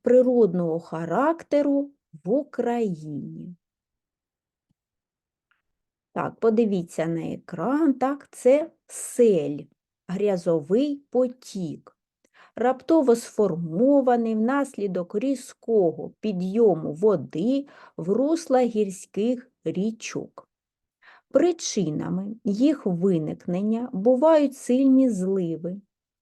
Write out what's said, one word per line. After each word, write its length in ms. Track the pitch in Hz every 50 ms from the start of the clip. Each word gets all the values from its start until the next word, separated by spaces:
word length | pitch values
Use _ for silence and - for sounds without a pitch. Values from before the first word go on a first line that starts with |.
природного 800 | - 233 240 254 254 247 254 240 226 190 170 180 175 165 160 170
характеру 1120 | 170 - - 160 170 160 165 208 277 311 330 330 - - - 294 285 285 277 277 285 285 - _ _ _ - 151 -
в 60 | 175
Україні. 1200 | 226 285 285 - - - 233 240 240 240 233 208 175 151 156 156 147 143 - 160 160 165 165 180 180 - _ _ _ _ _ _ _ _ _ _ _ _ _ _ _ _ _ _ _ _ _ _ _ _ _ _ _ _ _ _ _ _ _ _ _ _ _ _ _ _ _ _ _ _ _ _ _ _ _ _ -
Так, 220 | - - - - -
подивіться 640 | - 226 220 214 240 208 202 185 170 170 - - 160
на 160 | 165 170 165
екран, 720 | 160 160 160 185 - - - 165 160 220 269 294 330 302 254
так, 340 | 247 254 262 285 285 - _
це 400 | - - - 247 269 294 320 330 _ _ _ -
сель, 720 | - - - - - - 240 226 202 165 143 143 147 143 - - _ _ _ _ _ _ _ -
грязовий 960 | 180 196 202 208 196 175 175 180 165 165 147 143 185 233 277 294 285 285 - _
потік, 880 | - 240 254 247 247 _ - - - 196 180 151 139 139 - - - _ _ _ _ _ _ _ _ _ _ _ -
раптово 600 | - 226 247 262 254 - - 330 320 285 254 233
сформований 1200 | 233 - - - - 208 190 160 170 170 160 156 175 240 269 285 277 262 254 240 240 233 226 226
внаслідок 800 | 220 220 233 269 285 277 277 - - 202 202 180 185 175 180 -
різкого 960 | 208 254 269 277 254 - - - _ _ - 226 220 185 165 156 - 156 - - _
підйому 760 | - 214 202 180 180 190 190 226 233 214 175 160 156 156 147
води 760 | 156 190 220 202 160 131 - - 156 180 233 269 277 277 - - - - - _ -
в 120 | 160 170
русла 520 | 202 226 269 294 330 320 - - 262 254
гірських 880 | 254 240 233 214 214 196 185 - - - - 190 208 233 254 240 - _ _ _ -
річок. 880 | 160 160 180 190 226 220 - - - - 143 135 - _ - - _ _ _ _ _ _ _ _ _ _ _ _ - - _ _ _
Причинами 1080 | - 269 285 359 339 339 - - - 220 185 160 151 156 165 165 175 180 196 208 220 226 -
їх 420 | - 202 208 254 294 311 - -
виникнення 1040 | 208 175 165 175 196 185 165 156 156 - - - - 175 180 202 214 220 226 240 247 -
бувають 600 | 190 190 240 254 247 302 320 330 302 294 277 277 -
сильні 520 | - - 247 254 269 269 262 262 269 254
зливи, 720 | 220 185 180 185 196 196 180 165 165 160 165 170 185 202 - _ _ _ _ _ _ _